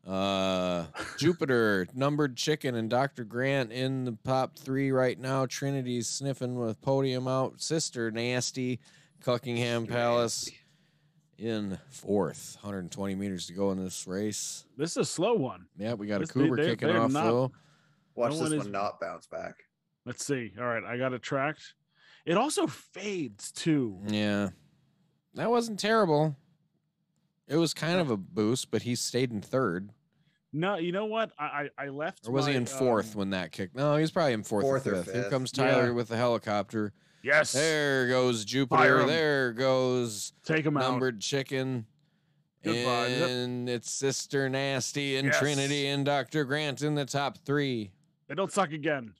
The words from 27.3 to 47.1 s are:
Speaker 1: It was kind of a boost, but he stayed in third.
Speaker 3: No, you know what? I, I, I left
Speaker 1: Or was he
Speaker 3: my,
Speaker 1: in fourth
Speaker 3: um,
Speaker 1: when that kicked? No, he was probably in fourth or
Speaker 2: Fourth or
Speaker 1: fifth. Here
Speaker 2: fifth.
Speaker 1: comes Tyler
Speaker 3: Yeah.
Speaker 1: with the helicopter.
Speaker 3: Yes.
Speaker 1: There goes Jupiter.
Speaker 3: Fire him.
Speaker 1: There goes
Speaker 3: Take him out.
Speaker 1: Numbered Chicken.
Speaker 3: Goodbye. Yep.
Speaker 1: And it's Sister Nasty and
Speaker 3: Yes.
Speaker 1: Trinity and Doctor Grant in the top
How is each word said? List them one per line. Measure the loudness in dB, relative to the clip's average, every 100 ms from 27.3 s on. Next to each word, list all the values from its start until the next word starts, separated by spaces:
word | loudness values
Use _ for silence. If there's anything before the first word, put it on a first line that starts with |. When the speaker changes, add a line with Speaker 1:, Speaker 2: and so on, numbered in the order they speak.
| _ -2
Speaker 1:
It | 0
was | 2
kind | 0 0 2
of | 2
a | -2
boost, | -2 0 2 0 0
but | -2
he | -2
stayed | -4 -2 -2 -2
in | -4
third. | -2 0 0 -2 -6 _ _ _ _ _ _
Speaker 3:
No, | -2 -2 0
you | -2
know | -2 -2
what? | -2 -4 -4
I, | -6 -4 -6 -8
I, |
I | -8
left | -6 -6 -6 -2
Speaker 1:
Or |
was | 2 2
he |
Speaker 3:
my, | 2
Speaker 1:
in | -2
fourth | 0 4 4 0
Speaker 3:
um, | -4
Speaker 1:
when | -2
that | -2 -4
kicked? | -6 -8
No, | -2 2 2
he |
was | 2
probably | 2 2
in | 0
fourth | 0 0
or | 2 2
Speaker 2:
Fourth | 0
or | -2
Speaker 1:
fifth. | -2
Here | -4
Speaker 2:
fifth. | 0
Speaker 1:
comes | -2 -2
Tyler | 0 4 4 4
Speaker 3:
Yeah. |
Speaker 1:
with | 0 -2
the | 0
helicopter. | 2 0 0 -2 0 -2 -4 -6 _ _
Speaker 3:
Yes. | 2 4 4
Speaker 1:
There | 2 4 4 4 2 4
goes | 4 4 2
Jupiter. | 0 0 4 6
Speaker 3:
Fire | 8 6
him. | 4
Speaker 1:
There | 4 4 2 2
goes | 2 2 4 4 2 0 -4 -10 _
Speaker 3:
Take | -2 0
him | 2 2
out. | 2
Speaker 1:
Numbered | 2 0 -2
Chicken. | -2 -2 -2 -2 -2 -4 -6 _ _ _ _ _ _ _
Speaker 3:
Goodbye. | -2 0 2 0 0
Yep. | 0 0
Speaker 1:
And | 0 -2 -4 -4
it's | -4 -4
Sister | -2 -2 -2 -2 0 0
Nasty | 0 0 -2 -2 -4 -2 0
and | 2
Speaker 3:
Yes. | 2
Speaker 1:
Trinity | 2 0 0 0 0
and | 0
Doctor | 2 0 0 -2
Grant | 0 0 -2 -2
in | -2
the | -2
top | -2